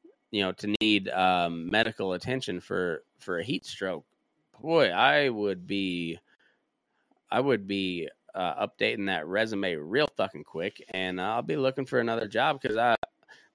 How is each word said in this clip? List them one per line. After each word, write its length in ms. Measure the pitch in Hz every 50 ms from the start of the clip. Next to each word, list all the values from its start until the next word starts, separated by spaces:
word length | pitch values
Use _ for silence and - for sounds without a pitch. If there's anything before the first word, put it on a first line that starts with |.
| - - _ _ _ _
you 120 | 113 101
know, 100 | 98 92
to 220 | 92 - - 104 104 -
need, 260 | 110 110 107 101 95 -
um, 600 | - 92 92 92 90 87 87 85 85 82 82 90
medical 420 | 104 110 113 113 110 - 98 95
attention 480 | 90 90 - 123 127 131 - - 92 87
for, 420 | - - 98 92 90 87 80 - - _ _ _
for 200 | - 98 90 85
a 60 | 90
heat 200 | 110 92 - -
stroke, 400 | - - - 98 95 87 76 - _ _ _ _ _ _ _ _ _ _ -
boy, 300 | 117 160 165 160 127 92
I 400 | 87 98 120 139 147 147 143 131
would 360 | 113 107 104 101 95 90 90
be, 520 | 95 101 98 95 92 87 87 85 82 82 - - _ _ _ _ _ _ _ _ _ _ _ _ _ _ _ _ _ _ _ _ _
I 100 | - 120
would 260 | 135 143 123 104 98
be, 440 | 95 101 98 95 92 90 85 80 69 - _ _ - -
uh, 320 | 92 90 87 - - 104
updating 400 | - - - 110 110 117 107 98
that 200 | 98 92 80 78
resume 500 | 82 95 107 113 110 107 98 98 92 82
real 320 | 76 73 80 107 143 151 - - -
fucking 260 | 95 - - 73 -
quick, 400 | - - 80 87 101 - - - -
and 280 | - 92 92 92 92 92
I'll 200 | 92 104 113 123
be 160 | 139 160 156
looking 300 | 147 131 131 131 139 131
for 140 | - 139 123
another 280 | 117 117 113 113 - 101
job 320 | 104 113 135 156 143 135
'cause 160 | - 123 107
I, 200 | 113 120 123 113 - - - _ _ _ - - - _ _ _